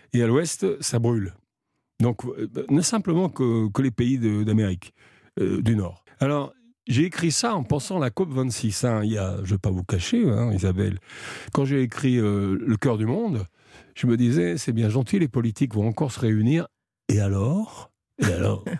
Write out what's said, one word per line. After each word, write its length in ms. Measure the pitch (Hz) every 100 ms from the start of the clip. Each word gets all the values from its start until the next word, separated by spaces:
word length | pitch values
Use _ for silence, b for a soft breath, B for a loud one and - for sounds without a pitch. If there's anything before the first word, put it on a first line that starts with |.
| b
et 120 | 120
à 20 | 117
l'Ouest, 560 | 131 170 - 190 156
ça 160 | - 120
brûle. 360 | 117 117 95 - _ _ _ _ _ -
Donc, 240 | 117 113
euh, 260 | 123 - 110 123 -
ne 120 | 143
simplement 480 | 175 220 185 165 185
que, 400 | - 127 113 110
que 120 | 101
les 120 | 135
pays 260 | 117 123 131
de, 240 | 117 104
d'Amérique, 500 | 107 107 104 90 - b b b b -
euh, 240 | 98 -
du 140 | 110 110
Nord. 280 | 90 - _ b
Alors, 340 | 135 147 139 - _ _ -
j'ai 160 | 120
écrit 260 | 175 - 165
ça 240 | 143 233
en 80 | 202
pensant 360 | 123 143 - 185
à 20 |
la 100 | 131
cop 200 | - 185
vingt-six, 520 | 131 131 113 113 95
hein, 200 | - 113
il 80 | 107
y 60 | 110
a, 180 | 92 92
je 100 | 95
vais 40 | 101
pas 120 | 104
vous 140 | 92
cacher, 440 | 90 92 - 233 196
hein, 240 | 107 117
Isabelle, 460 | 98 92 92 101 92 B B B B B
quand 120 | -
j'ai 160 | 135 139
écrit, 380 | 127 - 131 123
euh, 400 | 104 101 98 98
Le 160 | - 110
cœur 220 | 135 110
du 80 | 110
monde, 400 | 165 226 131 95 B B B B
je 140 | - 123
me 80 | 117
disais, 420 | 120 147 175 170
c'est 140 | -
bien 160 | 117 110
gentil, 320 | 117 117 202
les 80 | 151
politiques 460 | 120 117 - 135
vont 120 | 107 107
encore 240 | 110 147
se 80 | -
réunir, 480 | 117 107 110 160 170 _ _ _ -
et 120 | 104
alors ? 720 | 98 98 110 185 220 - - _ _ -
Et 60 | -
alors ? 380 | - - 98 - -